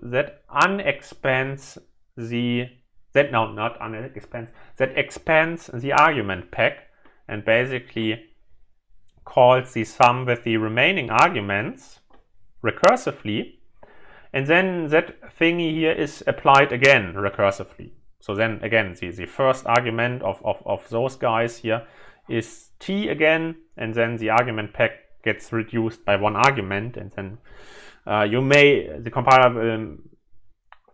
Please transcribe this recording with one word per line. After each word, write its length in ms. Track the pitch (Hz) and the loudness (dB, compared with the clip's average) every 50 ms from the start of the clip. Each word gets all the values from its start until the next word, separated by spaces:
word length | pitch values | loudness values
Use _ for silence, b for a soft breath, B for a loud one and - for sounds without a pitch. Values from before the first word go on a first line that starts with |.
| - | -12
that 440 | 120 123 127 147 - - _ _ - | -4 -2 -2 -2 -2 -6 _ _ -6
unexpands 1300 | - 143 160 185 196 202 - 143 139 - - - - - - 135 131 131 131 135 139 139 - - - - _ _ _ _ _ _ _ | 0 2 2 2 2 -2 -2 -4 -4 -4 -6 -20 -18 -6 -2 -2 0 0 -2 -4 -8 -12 -14 -18 -20 -20 _ _ _ _ _ _ _
the, 500 | 127 117 117 120 120 120 120 120 120 123 123 - _ _ _ _ - - _ - | -12 -10 -6 -4 -4 -2 -2 -2 -2 -4 -6 -12 _ _ _ _ -20 -14 _ 0
that, 180 | 135 147 143 | 2 2 2
no, 220 | 127 113 113 110 107 | 2 -2 -2 -2 -4
not 260 | 107 107 120 - - | -6 -6 -6 -6 -8
unexpands, 720 | - 110 110 110 123 143 - - - - - 120 113 113 b b b b b - | -12 -12 -12 -12 -12 -14 -16 -18 -18 -14 -12 -12 -12 -14 b b b b b -4
that 200 | 131 131 135 147 | -4 -2 0 -4
expands 720 | 135 - - - - - 160 156 160 165 170 165 - - - | -4 -4 -6 -12 -4 0 2 2 2 0 -4 -10 -12 -12 -12
the 200 | 120 123 135 139 | -8 -4 0 2
argument 580 | 135 151 160 151 131 104 98 95 92 - - | 4 4 4 2 0 -2 -4 -6 -8 -8 -12
pack 380 | - - 113 127 - - - _ b b b b b b b - | -4 0 0 0 -2 -4 -20 _ b b b b b b b -12
and 160 | - 104 101 | -10 -8 -2
basically 800 | 113 113 120 127 135 131 120 127 - - 117 110 107 107 113 - _ - _ _ _ - - - _ _ _ _ _ - - - - _ _ - | 0 0 0 0 -2 -6 -8 -10 -8 -8 -4 -4 -4 -4 -6 -10 _ -20 _ _ _ -20 -20 -20 _ _ _ _ _ -20 -20 -20 -20 _ _ -16
calls 500 | - - 139 123 123 127 127 127 - - | -4 2 4 6 6 6 4 2 -4 -6
the 100 | 120 107 | -6 -6
sum 400 | - - - 131 120 123 127 127 | -6 0 4 4 4 4 2 -2
with 180 | 123 120 120 - | -2 -4 -2 -2
the 140 | 120 110 | -2 -2
remaining 540 | 110 110 110 110 120 135 170 196 180 127 - | -2 -2 -2 0 2 2 2 2 -2 -4 -2
arguments 880 | 110 120 151 175 190 117 101 98 98 101 113 175 262 - - - - _ _ _ - - _ _ _ - - - - - - | 2 4 4 4 2 -2 -4 -2 -2 -2 -2 -4 -8 -12 -18 -20 -20 _ _ _ -20 -20 _ _ _ -20 -20 -20 -18 -6 -6
recursively. 880 | 110 - - - 185 247 247 - 240 - - - 107 104 113 240 - - _ - - _ - B B B B B B B B B B B | -6 -4 4 4 4 4 4 -2 -6 -8 -8 -8 -6 -6 -6 -6 -8 -12 _ -20 -20 _ -20 B B B B B B B B B B B
And 140 | 135 139 | -6 0
then 420 | 143 160 180 190 185 180 175 160 147 | 2 2 2 2 0 -2 -4 -4 2
that 480 | 151 165 175 - - - - - - - | 2 2 0 0 -8 -20 -20 -16 -4 0
thingy 340 | 165 165 170 175 170 160 156 | 0 2 2 0 -2 -2 -2
here 200 | 160 160 160 - | -2 0 0 0
is 300 | - 160 151 - - - | -2 -4 -6 -8 -8 -4
applied 460 | - - - - 147 139 139 143 143 127 | -4 -4 0 4 6 6 6 6 4 2
again 420 | 123 131 135 139 123 101 87 82 | 2 4 6 6 6 2 -2 -6
recursively. 800 | 98 101 98 - - 101 98 95 - 92 - - - - - - - _ - - _ | -4 -4 -4 -2 0 0 0 0 -2 -8 -16 -16 -20 -20 -20 -20 -20 _ -20 -20 _
So 140 | _ - 101 | _ -8 -4
then 260 | 101 113 113 110 98 - | -2 -2 -2 -2 -6 -6
again, 320 | 107 113 110 107 92 87 - | 0 0 0 0 0 -6 -10
the, 100 | - 87 | -12 -12
the 140 | 85 101 87 | -10 -10 -12
first 400 | - - - 139 131 127 131 - | -12 -4 0 2 2 2 0 0
argument 560 | - 117 123 123 120 113 117 117 123 123 127 - | 2 2 2 2 0 -2 -2 -2 -2 -4 -4 -6
of, 220 | 98 92 - - | -6 -6 -4 -4
of, 180 | 110 98 - - | -6 -6 -6 -4
of 220 | - 101 95 - - | -6 -6 -6 -6 -6
those 260 | 113 117 127 131 131 | -4 -4 -4 -4 -4
guys 420 | - 123 123 110 113 117 117 117 - | -4 -2 -2 0 0 -2 -2 -4 -6
here 280 | - 110 110 120 123 B B B B B B B B - | -4 -2 -2 -4 -4 B B B B B B B B -6
is 420 | 123 113 110 - - - - _ - - | -6 -6 -6 -6 -12 -20 -20 _ -20 -18
T 300 | - - 190 202 208 - | -8 -6 -4 -4 -2 -4
again, 480 | 151 147 156 156 160 160 165 165 160 - - _ - | -2 2 2 2 2 2 0 -4 -8 -10 -18 _ -14
and 180 | - 110 113 110 | -10 -8 -6 -2
then 220 | 117 117 117 120 | 0 0 0 -2
the 140 | 110 110 107 | -4 -2 2
argument 440 | 110 117 123 123 110 110 104 104 - | 2 2 2 0 -2 -6 -8 -8 -2
pack 160 | - 120 107 - - _ _ - - - | 0 0 0 -2 -6 _ _ -18 -8 -4
gets 280 | 113 107 - - - 123 | -4 -4 -4 -6 -6 -6
reduced 520 | 113 107 - - 117 113 110 - - - | -6 -6 -4 -4 -4 -2 -4 -4 -6 -2
by 120 | - 101 | 0 0
one 200 | 98 104 104 104 | 2 2 0 0
argument, 600 | 98 120 139 139 123 98 92 98 101 107 123 - | 2 2 2 2 0 -4 -4 -4 -6 -6 -6 -10
and 140 | - 98 98 - | -12 -14 -14 -12
then, 260 | - 98 95 110 120 B B B B B B B B B B B B B | -12 -12 -12 -14 -16 B B B B B B B B B B B B B
uh, 160 | - 104 107 104 | -2 0 0 0
you 200 | 104 107 127 135 | 2 0 0 2
may, 560 | 135 139 143 143 143 143 104 80 - 76 73 | 4 6 6 8 8 6 4 0 -4 -12 -12
the 120 | 113 117 | -12 -8
compiler 420 | - 135 127 135 131 131 127 123 120 | -4 -2 4 6 8 8 8 6 4
will, 440 | 117 113 117 113 110 110 78 73 - - - _ _ _ _ - - - - - _ _ _ - _ _ _ | 2 0 0 -2 -2 -6 -8 -12 -16 -20 -20 _ _ _ _ -20 -20 -20 -20 -20 _ _ _ -20 _ _ _